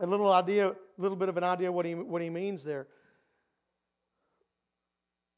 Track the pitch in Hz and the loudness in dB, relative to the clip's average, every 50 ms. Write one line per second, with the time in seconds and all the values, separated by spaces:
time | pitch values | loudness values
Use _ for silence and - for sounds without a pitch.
0 | 175 175 196 202 208 196 185 180 180 175 202 208 202 185 - - - - _ - | -2 0 2 4 4 6 6 6 4 4 4 4 4 2 0 -4 -12 -20 _ -4
1 | 180 196 196 180 190 185 175 175 175 180 180 175 185 180 175 180 175 170 170 165 | -4 -4 -2 -2 -2 -2 0 0 0 0 0 0 0 -2 0 -2 -2 -2 -4 -6
2 | 208 269 165 175 170 165 165 170 190 202 196 170 135 151 147 139 135 143 _ _ | -6 -6 -4 -4 -4 -4 -4 -4 -4 -6 -6 -6 -6 -8 -8 -8 -8 -12 _ _
3 | _ _ _ _ _ _ _ _ _ _ _ _ _ _ _ _ _ _ _ _ | _ _ _ _ _ _ _ _ _ _ _ _ _ _ _ _ _ _ _ _
4 | _ _ _ _ _ _ _ _ _ _ _ _ _ _ _ _ _ _ _ _ | _ _ _ _ _ _ _ _ _ _ _ _ _ _ _ _ _ _ _ _
5 | _ _ _ _ _ _ _ | _ _ _ _ _ _ _